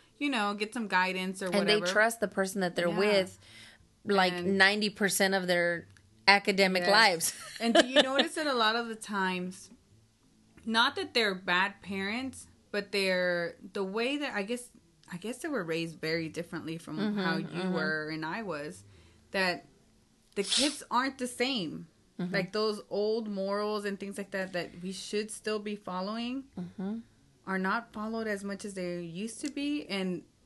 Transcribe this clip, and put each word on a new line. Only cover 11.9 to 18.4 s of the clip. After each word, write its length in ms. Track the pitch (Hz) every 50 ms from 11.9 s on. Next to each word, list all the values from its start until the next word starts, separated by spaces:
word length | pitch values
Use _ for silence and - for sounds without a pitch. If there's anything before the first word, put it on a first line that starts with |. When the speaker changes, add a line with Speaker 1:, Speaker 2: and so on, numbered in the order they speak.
| 202 196 190 202 214 247 262 262 - - - - - _ _ -
Speaker 1:
but 220 | - 208 202 196 -
they're, 640 | 202 190 190 185 180 180 180 175 175 170 165 - - - 196 -
the 100 | 208 196
way 360 | 190 190 226 233 262 285 285
that, 160 | 294 262 -
I 60 | 202 196
guess, 240 | 202 240 240 - - _ - _ _ _ _ - - 185
I 40 |
guess 220 | 165 185 214 254 -
they 100 | - 330
were 160 | 294 233 175
raised 360 | 160 160 165 165 165 156 -
very 280 | - 160 165 170 160 160
differently 500 | - 156 175 - - 165 104 156 160 165
from 180 | - - 151 175
Speaker 2:
Mm-hmm, 200 | 202 214 208 208
Speaker 1:
how 200 | 185 185 - -
you 80 | -
Speaker 2:
mm-hmm. 260 | 160 156 175 185 185 180
Speaker 1:
were 360 | 165 156 156 156 156 151 156
and 140 | 156 156 160
I 180 | 156 175 226